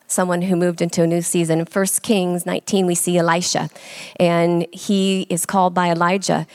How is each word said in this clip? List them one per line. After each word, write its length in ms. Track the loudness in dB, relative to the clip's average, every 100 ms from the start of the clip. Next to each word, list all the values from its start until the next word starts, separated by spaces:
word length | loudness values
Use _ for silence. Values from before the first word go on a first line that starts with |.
| -6
Someone 360 | -2 0 0
who 120 | 0
moved 260 | 0 0 0
into 220 | -2 2
a 60 | 2
new 140 | 0
season. 360 | 0 0 0 0
In 80 | -2
First 380 | -2 -2 -2
Kings 420 | 0 0 0 -2 -4
nineteen, 400 | -6 -2 0 2
we 80 |
see 240 | 0 0 2
Elisha, 500 | 2 2 0 -2 -4 -10 -18 -18 -10 0
and 480 | 2 4 2 2 -2
he 540 | -6 -2 0 2 0 -2
is 160 | -4
called 300 | 0 0 2
by 160 | 2 0
Elijah, 560 | 2 2 0 0 -2 -2